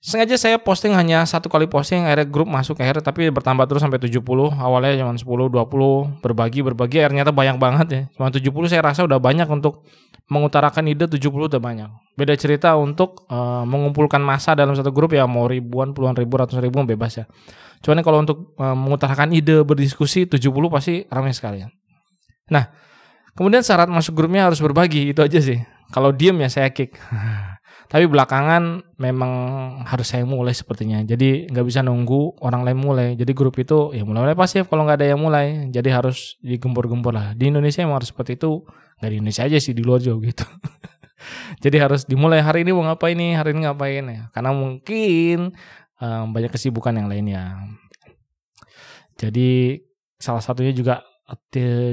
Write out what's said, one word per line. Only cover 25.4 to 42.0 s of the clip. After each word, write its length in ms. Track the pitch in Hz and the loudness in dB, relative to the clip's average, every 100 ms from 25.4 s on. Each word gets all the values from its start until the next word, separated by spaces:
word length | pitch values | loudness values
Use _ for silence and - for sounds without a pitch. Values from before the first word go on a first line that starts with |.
| 135 120 113 _ _ | 2 -2 -6 _ _
Kalau 160 | - 135 | 2 2
diem 240 | 139 165 180 | 4 4 4
ya 80 | 135 | 0
saya 240 | 131 135 | 0 -2
kick. 240 | 131 131 - | -2 -8 -8
<laughs> 540 | - 110 110 107 98 95 _ - _ | -10 -8 -6 -6 -8 -14 _ -20 _
Tapi 160 | 151 170 | 2 4
belakangan 880 | 143 131 135 143 170 170 170 - _ | 4 4 2 2 2 0 -6 -12 _
memang 360 | 127 127 127 127 127 135 131 131 | -4 -2 -2 -4 -6 -6 -10 -12
harus 240 | 120 127 117 | -6 -4 -4
saya 160 | 127 | -2
mulai 320 | 123 135 123 117 | -2 -2 -2 -4
sepertinya. 480 | - 110 110 107 | -6 -6 -4 -2
Jadi 400 | 107 117 135 135 - | -2 2 2 2 -2
nggak 140 | 123 120 | -4 -2
bisa 160 | 123 | 0
nunggu 560 | 127 120 120 135 147 - | 0 0 0 0 0 -4
orang 240 | 127 123 | -4 -2
lain 160 | 123 127 | -2 -2
mulai. 280 | 139 135 120 120 | 0 0 0 -2
Jadi 160 | 120 135 | -2 0
grup 240 | 135 127 | 0 0
itu 320 | 127 156 151 | 0 2 2
ya 80 | 135 | -2
mulai-mulai 320 | 104 107 131 | -4 0 0
pasif 320 | 160 180 196 | 2 2 0
kalau 240 | 180 160 151 | 0 0 2
nggak 80 | 147 | 2
ada 160 | 143 | 2
yang 80 | 143 | 2
mulai. 480 | 156 147 143 151 139 | 2 2 0 -2 -4
Jadi 240 | 123 127 | -2 0
harus 480 | 131 123 127 - - | 2 0 -2 -10 -16
digempur-gempur 720 | 120 123 127 123 120 120 120 | -8 -4 -2 -2 -2 -2 -2
lah. 240 | 113 104 110 | -2 -4 0
Di 160 | 131 | 0
Indonesia 320 | 147 147 143 | 2 0 0
emang 160 | 170 139 | -2 -2
harus 80 | 127 | -6
seperti 320 | - 123 160 | -8 -8 -4
itu. 240 | 160 156 156 - _ _ | -2 -4 -8 -20 _ _
Nggak 140 | 110 | -6
di 40 | 107 | -4
Indonesia 240 | 107 104 | -4 -2
aja 140 | 127 151 | 0 0
sih, 160 | 139 117 | 0 -2
di 80 | |
luar 160 | 117 123 | 2 2
juga 240 | 123 113 | 2 -2
gitu. 220 | 110 - - 180 - _ - _ | -4 -6 -10 -12 -16 _ -20 _
<laughs> 600 | - _ - - - 170 143 | -20 _ -20 -18 -16 -2 2
Jadi 80 | 143 | 4
harus 320 | 143 143 | 4 2